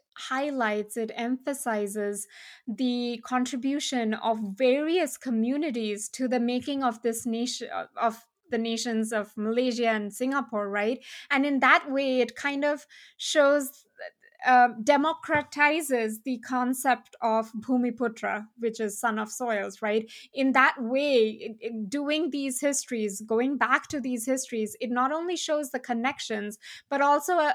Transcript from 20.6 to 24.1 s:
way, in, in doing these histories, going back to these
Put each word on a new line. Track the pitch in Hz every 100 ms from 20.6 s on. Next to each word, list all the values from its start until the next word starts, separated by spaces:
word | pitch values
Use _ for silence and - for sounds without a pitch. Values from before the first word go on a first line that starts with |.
| 277 -
way, | 226 269 294 254 220
in, | 214 233 220
in | 226 226 202
doing | 277 285 311 320
these | 285 277 254
histories, | 285 277 - 240 214 196
going | 220 226 262 269
back | 233 277 -
to | 302
these | 247